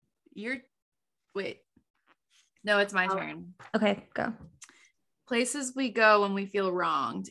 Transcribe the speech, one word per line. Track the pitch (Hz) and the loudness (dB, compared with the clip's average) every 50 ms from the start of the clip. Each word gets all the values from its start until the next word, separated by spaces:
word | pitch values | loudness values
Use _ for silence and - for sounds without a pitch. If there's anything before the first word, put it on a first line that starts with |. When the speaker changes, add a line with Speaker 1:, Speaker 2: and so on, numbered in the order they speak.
| _ _ _ _ _ _ _ | _ _ _ _ _ _ _
Speaker 1:
your, | - 208 233 262 262 - _ _ _ _ _ _ _ _ _ _ _ _ _ _ | -10 -8 -8 -8 -8 -10 _ _ _ _ _ _ _ _ _ _ _ _ _ _
wait. | 196 190 - - - _ _ _ _ _ _ _ _ _ _ _ _ _ _ _ _ _ _ _ _ - | -8 -8 -6 -8 -12 _ _ _ _ _ _ _ _ _ _ _ _ _ _ _ _ _ _ _ _ -2
No, | 208 208 202 | 2 4 4
it's | 202 202 202 | 4 4 2
my | 190 180 185 | 0 2 2
Speaker 2:
Oh. | 190 | 0
Speaker 1:
turn. | 190 160 156 151 165 175 175 185 - - - - | -2 -2 -4 -8 -12 -14 -16 -18 -20 -12 -6 -2
Speaker 2:
Okay, | 220 214 202 196 196 - - _ | 0 2 2 2 0 -4 -8 _
go. | - - 233 226 - - - - _ - - _ _ _ _ _ _ _ _ _ _ _ _ | -4 -2 -2 -4 -8 -14 -20 -20 _ -20 -20 _ _ _ _ _ _ _ _ _ _ _ _
Speaker 1:
Places | 254 233 254 247 - 294 269 254 254 | -2 -2 -2 -2 -2 -4 -6 -6 -4
we | 262 269 247 | -4 -4 -2
go | 196 226 220 214 214 208 | 2 4 6 6 6 6
when | 202 202 196 | 4 2 0
we | 196 196 | -2 -4
feel | 196 - 202 196 185 | -2 -2 -2 0 0
wronged. | 180 180 170 165 156 143 135 117 131 190 190 - | 0 0 0 0 0 -2 -2 -4 -4 -6 -10 -8